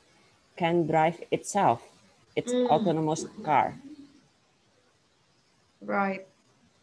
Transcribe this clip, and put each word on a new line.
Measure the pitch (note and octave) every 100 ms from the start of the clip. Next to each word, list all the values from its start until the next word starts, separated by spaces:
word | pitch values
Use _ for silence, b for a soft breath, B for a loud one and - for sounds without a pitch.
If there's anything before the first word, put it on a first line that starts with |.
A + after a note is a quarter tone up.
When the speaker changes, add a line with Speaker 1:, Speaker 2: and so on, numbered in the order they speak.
| b b b _ _ -
Speaker 1:
can | E3 E3+ D#3
drive | D#3+ D#3+ E3+ -
itself. | E3 - G3+ E3 A#2+ - - _ _ _ -
It's | A#3+
Speaker 2:
Mm. | B3 B3
Speaker 1:
autonomous | - G3 D#3 D#3 D#3+ - -
car. | D#3 C#3 - - - - - _ _ _ _ _ _ _ _ _ _ _ _ _ _ _ _ _
Speaker 2:
Right. | G#3 G3+ G3 F#3+ F#3+ _ _ _ _ _